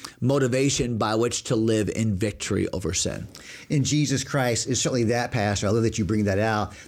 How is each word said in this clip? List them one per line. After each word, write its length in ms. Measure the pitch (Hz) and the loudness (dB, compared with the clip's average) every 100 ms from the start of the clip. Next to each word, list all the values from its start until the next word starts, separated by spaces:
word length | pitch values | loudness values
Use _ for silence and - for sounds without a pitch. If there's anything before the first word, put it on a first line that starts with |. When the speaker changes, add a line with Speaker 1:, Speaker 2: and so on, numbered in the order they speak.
| - - | -18 -4
Speaker 1:
motivation 760 | 123 139 131 131 139 - 123 113 | 2 2 2 2 2 0 -2 0
by 200 | 110 110 | 0 2
which 260 | 120 - | 0 -2
to 140 | - 117 | -2 0
live 320 | 113 110 98 | 2 2 2
in 260 | - 110 | 0 0
victory 540 | 92 107 - - 98 92 | 0 -2 -4 -4 -2 -2
over 260 | 92 82 | -2 -4
sin. 320 | - - 50 110 - - - - | -2 -2 -4 -10 -16 -18 -16 -4
Speaker 2:
In 140 | 151 | 0
Jesus 400 | 120 151 139 135 | 2 2 2 0
Christ 460 | - 143 123 113 - | -2 0 0 0 -2
is 120 | 120 | -2
certainly 220 | - 127 | 0 0
that, 280 | 113 120 120 | 2 0 0
Pastor. 340 | 123 104 101 101 | 0 0 2 2
I 40 | |
love 120 | 117 | 2
that 160 | 113 107 | 2 0
you 60 | |
bring 220 | 98 107 101 | 0 0 2
that 120 | 95 | 2
out, 340 | 110 107 98 - | 2 0 -2 -8